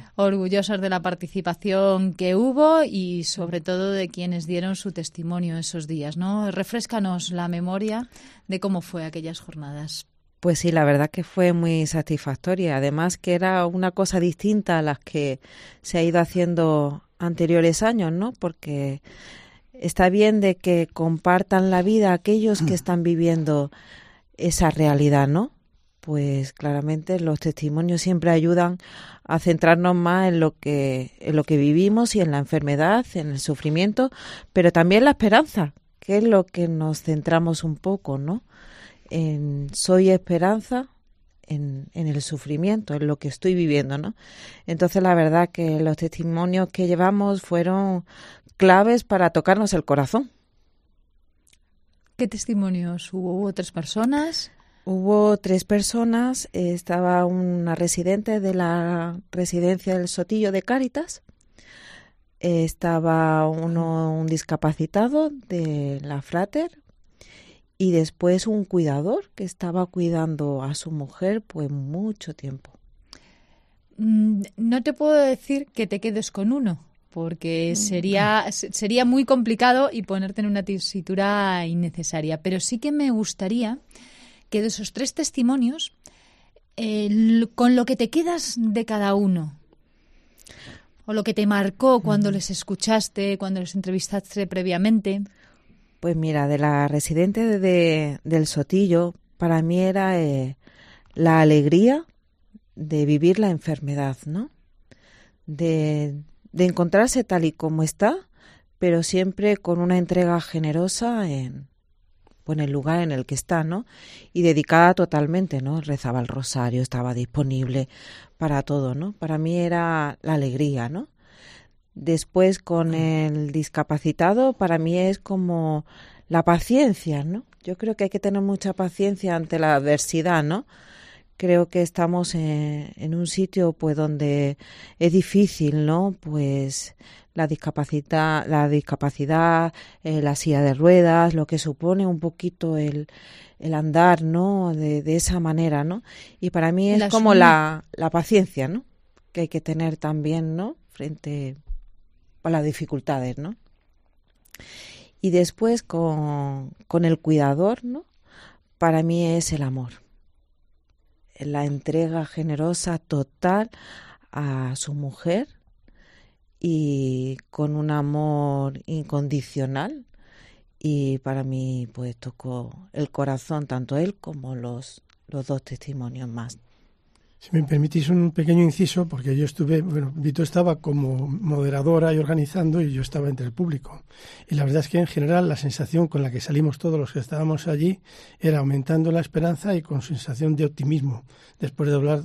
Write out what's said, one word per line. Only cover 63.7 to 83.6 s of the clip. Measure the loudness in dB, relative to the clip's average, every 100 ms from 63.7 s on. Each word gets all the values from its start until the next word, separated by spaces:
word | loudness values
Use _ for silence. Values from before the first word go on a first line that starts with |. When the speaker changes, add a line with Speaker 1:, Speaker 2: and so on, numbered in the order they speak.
| -2 0 -2 -2 -2
Speaker 2:
un | -2
discapacitado | -4 -4 -2 -2 -2 -2 0 0 2 0 -4 -8
de | -6 -4 -4 -4 -6
la | -8 -10
Frater. | -6 -4 -2 -4 -6 -8 _ _ _ _ -20 -20 -20 _ _ -2
Y | 2
después | 2 0 0 2 2 0
un | -4 -2
cuidador | 0 0 0 -2 -4 -6 -12
que | -12
estaba | -8 -6 -4 -4
cuidando | -2 -2 -2 -2 -4 -4 -4
a | -6 -8
su | -8
mujer, | -10 -10 -6 -4 -4
pues, | -6 -8 -6
mucho | -6 -8 -6 -6 -8 -12
tiempo. | -14 -14 -14 -18 _ _ _ _ -20 _ _ _ _ _ _ _ -4
Speaker 1:
Mm, | 2 4 4 0 -4 -4
no | -2 0
te | -2
puedo | 0 4
decir | 4 4 0 -2 -6 -4
que | -6 -4
te | -4
quedes | -4 -6 -6
con | -4 -2
uno, | 0 -2 -4 -10 _ _
porque | -10 -8 -6 -4 -2 -2
Speaker 2:
Mm. | -2
Speaker 1:
sería, | -2 -2 0 2 2 2 0
se-, | -6 -8
sería | -6 -2 2 4
muy | 2
complicado | 4 2 2 2 4 4 2
y | -2
ponerte | -6 -4 -4 -4
en | -2
una | -2
tesitura | -4 -6 -6 -8 -4 0 0 2 0 0 -2
innecesaria. | -2 -2 -4 -6 -4 -4 -4
Pero | -4 -4
sí | -4 -4
que | -2
me | 0 0
gustaría | 0 -2 -4 -4 -2